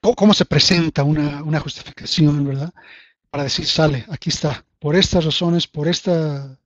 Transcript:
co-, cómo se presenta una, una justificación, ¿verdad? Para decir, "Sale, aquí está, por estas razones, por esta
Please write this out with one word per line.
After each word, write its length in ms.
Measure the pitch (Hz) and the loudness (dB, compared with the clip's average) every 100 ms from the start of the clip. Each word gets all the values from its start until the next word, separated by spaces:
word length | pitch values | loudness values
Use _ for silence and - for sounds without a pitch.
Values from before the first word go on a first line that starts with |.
co-, 140 | 208 247 | 0 4
cómo 180 | 208 | 4
se 120 | 196 - | 4 2
presenta 580 | 147 - 175 165 151 | 2 4 2 2 0
una, 400 | 143 151 147 147 | 0 2 0 -4
una 160 | 151 156 | -4 -4
justificación, 840 | 143 - - - - - 151 147 143 | -4 -12 -18 -16 -6 2 4 4 0
¿verdad? 280 | 135 160 - - - _ _ _ | -2 -6 -10 -20 -20 _ _ _
Para 140 | 143 | -6
decir, 220 | 139 - 156 | -4 -4 -4
"Sale, 400 | - 156 135 110 | 2 2 2 -6
aquí 200 | 160 - | -8 -6
está, 340 | - 156 - _ _ | -4 -4 -4 _ _
por 160 | 151 170 | 0 0
estas 300 | 196 185 160 | 2 2 0
razones, 420 | 147 170 170 - | 0 0 0 -2
por 200 | - 151 | -4 -2
esta 720 | 175 - 170 156 143 135 135 | -2 -2 -2 -2 -6 -10 -18